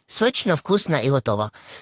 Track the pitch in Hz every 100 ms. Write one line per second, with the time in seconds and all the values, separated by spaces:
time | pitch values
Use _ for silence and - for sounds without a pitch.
0 | - - 226 262 214 160 - 196 - 147
1 | 123 139 117 104 107 - - -